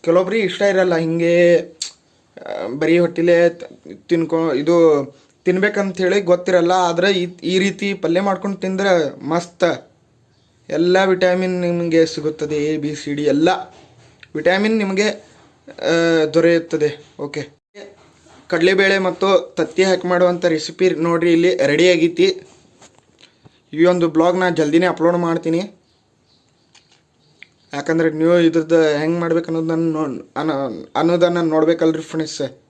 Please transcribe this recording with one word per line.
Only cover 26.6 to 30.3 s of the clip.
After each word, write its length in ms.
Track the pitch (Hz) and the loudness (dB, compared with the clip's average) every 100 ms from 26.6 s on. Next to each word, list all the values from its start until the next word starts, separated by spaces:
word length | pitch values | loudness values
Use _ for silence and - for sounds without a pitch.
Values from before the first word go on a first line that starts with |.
| _ _ _ _ _ _ _ _ - _ _ | _ _ _ _ _ _ _ _ -20 _ _
ಯಾಕಂದ್ರೆ 360 | 143 143 165 165 | -10 -4 0 0
ನೀವು 300 | 156 160 175 | 0 2 4
ಇದ್ರದ್ದು 420 | 165 165 160 165 | 4 2 2 2
ಹೆಂಗೆ 380 | 156 147 156 170 | 2 0 -2 -2
ಮಾಡ್ಬೇಕು 280 | 170 165 165 | 0 -2 -2
ಅನ್ನೋದನ್ನ 460 | 165 160 165 165 | -6 -2 -2 -2
ನೋ-, 320 | 156 151 123 - | -2 -4 -6 -10